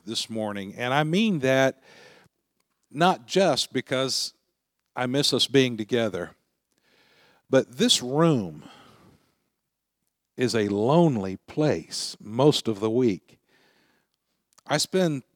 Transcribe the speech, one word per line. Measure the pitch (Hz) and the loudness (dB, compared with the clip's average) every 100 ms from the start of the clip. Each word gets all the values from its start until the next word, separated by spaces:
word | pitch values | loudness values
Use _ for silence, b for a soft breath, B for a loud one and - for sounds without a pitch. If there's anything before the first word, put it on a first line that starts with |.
this | - 113 - | -8 -8 -6
morning. | 110 107 101 98 98 | -6 -6 -6 -10 -6
And | 120 | -2
I | 139 | 0
mean | 156 180 226 165 | 0 0 0 0
that | 131 131 135 - B B B B B _ _ _ _ _ _ | 2 2 2 0 B B B B B _ _ _ _ _ _
not | 139 180 139 123 | 0 2 0 -2
just | 185 185 127 - | 0 2 0 -2
because | 131 - 131 131 - - - _ _ _ _ _ | -6 -4 -4 -2 -4 -6 -12 _ _ _ _ _
I | - 123 | -6 -2
miss | 135 139 | 0 0
us | 123 - | 0 2
being | 135 127 113 | 2 2 0
together, | 107 120 113 87 85 - _ _ _ b b b b b b b b | -2 -2 -2 -4 -8 -14 _ _ _ b b b b b b b b
but | 131 - 123 | 0 0 -2
this | 233 - | 0 0
room | 123 143 165 131 90 76 - B B B B B B B _ _ _ _ _ _ _ _ _ - | 0 2 2 2 -2 -10 -20 B B B B B B B _ _ _ _ _ _ _ _ _ -4
is | 123 | -2
a | 113 104 | 0 0
lonely | 101 113 160 165 117 95 95 - | 0 2 4 4 2 -4 -8 -8
place | - 151 85 - - - - | -2 0 0 -4 -10 -10 -12
most | 104 117 147 147 - | -6 2 4 4 -2
of | 101 | -2
the | 110 | 0
week. | 117 123 87 _ _ _ _ _ _ _ _ _ _ _ _ _ _ - | 2 2 0 _ _ _ _ _ _ _ _ _ _ _ _ _ _ -4
I | 151 | -4
spend | - 185 175 139 - | -2 0 0 -2 -10